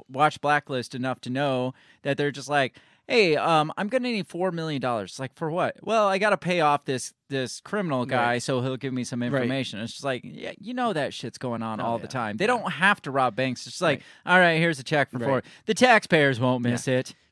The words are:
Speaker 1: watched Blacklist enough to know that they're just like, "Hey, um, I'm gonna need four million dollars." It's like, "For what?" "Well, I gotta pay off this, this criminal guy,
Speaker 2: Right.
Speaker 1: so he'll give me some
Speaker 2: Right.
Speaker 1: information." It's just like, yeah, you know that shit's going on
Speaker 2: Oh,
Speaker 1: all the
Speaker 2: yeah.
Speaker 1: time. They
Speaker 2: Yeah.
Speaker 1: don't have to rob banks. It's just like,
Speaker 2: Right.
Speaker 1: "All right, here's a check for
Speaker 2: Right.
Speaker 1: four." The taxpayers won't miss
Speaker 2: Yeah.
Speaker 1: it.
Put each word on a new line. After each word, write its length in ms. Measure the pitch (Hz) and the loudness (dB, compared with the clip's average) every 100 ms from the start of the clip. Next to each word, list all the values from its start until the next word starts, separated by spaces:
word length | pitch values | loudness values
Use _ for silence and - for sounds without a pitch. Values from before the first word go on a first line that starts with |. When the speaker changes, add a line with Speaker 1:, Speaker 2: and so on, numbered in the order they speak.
| - | -8
Speaker 1:
watched 320 | 131 151 - | 2 2 2
Blacklist 540 | 143 147 - 131 117 131 | 2 2 0 -6 -6 -6
enough 260 | 131 123 | -6 -6
to 80 | 123 | -6
know 440 | 127 143 131 127 - _ _ | -2 0 0 -2 -6 _ _
that 160 | 143 139 | -4 -2
they're 140 | 143 | -2
just 180 | 135 127 | -4 -2
like, 260 | 147 127 - _ _ - | 0 0 -4 _ _ -2
"Hey, 300 | 240 190 147 | 4 4 4
um, 340 | 127 160 151 - | 4 2 2 -2
I'm 100 | 202 | -4
gonna 220 | 254 247 | -2 -2
need 160 | 226 175 | -4 -6
four 240 | 175 185 | -4 -4
million 300 | 170 160 143 | -4 -4 -4
dollars." 300 | 127 117 92 | -2 -2 -4
It's 80 | - | -8
like, 140 | 135 - | -10 -6
"For 140 | 165 | -6
what?" 280 | 170 135 - | -2 -2 -2
"Well, 260 | - 220 202 | -2 2 2
I 80 | 190 | 2
gotta 180 | 214 190 | 2 2
pay 220 | 165 180 | 0 2
off 240 | 151 143 | 2 2
this, 300 | - 131 - - - | 0 -6 -6 -14 -8
this 320 | 135 127 - | -4 -4 -6
criminal 440 | - 214 180 131 123 | -8 -4 -2 -2 0
guy, 280 | 127 120 | 0 2
Speaker 2:
Right. 100 | 120 | 0
Speaker 1:
so 160 | - 131 | 0 -2
he'll 140 | 131 131 | -2 -4
give 160 | 139 | -4
me 120 | 127 120 | -6 -4
some 160 | 127 | -4
Speaker 2:
Right. 60 | 120 | -2
Speaker 1:
information." 520 | 135 123 135 127 101 | 0 0 -2 -4 -6
It's 140 | 110 | -10
just 100 | - | -8
like, 180 | 139 127 - | -6 -6 -8
yeah, 260 | - - - | -12 -12 -12
you 140 | 214 | -10
know 180 | 247 240 | -4 -2
that 220 | 156 127 | -2 -4
shit's 240 | - 123 - | -6 -10 -8
going 240 | 127 117 | -6 -4
on 160 | 113 110 | -4 -4
Speaker 2:
Oh, 60 | 107 | -2
Speaker 1:
all 120 | 117 | -4
the 60 | 113 | -4
Speaker 2:
yeah. 40 | |
Speaker 1:
time. 280 | 131 113 107 | -6 -4 -2
They 60 | |
Speaker 2:
Yeah. 140 | 208 247 | 0 0
Speaker 1:
don't 140 | 151 | -2
have 280 | 143 190 202 | 0 2 2
to 80 | 151 | 0
rob 260 | 135 127 104 | 0 0 0
banks. 240 | 131 120 | -4 -4
It's 140 | - - | -10 -2
just 60 | |
like, 180 | 175 135 - - - | 0 0 -4 -8 4
Speaker 2:
Right. 80 | |
Speaker 1:
"All 60 | 180 | 6
right, 180 | 175 160 | 6 6
here's 200 | 170 143 | 2 0
a 40 | |
check 280 | 127 151 135 | 0 2 2
for 80 | 123 | 0
Speaker 2:
Right. 80 | 117 | 0
Speaker 1:
four." 160 | 127 - - - | -2 -2 -10 -4
The 100 | 208 | 4
taxpayers 640 | 254 220 - 165 143 120 | 6 6 6 4 4 2
won't 200 | 127 127 | 0 0
miss 240 | 120 120 - | 0 -2 0
Speaker 2:
Yeah. 80 | 127 | -2
Speaker 1:
it. 180 | 131 - _ | -2 -10 _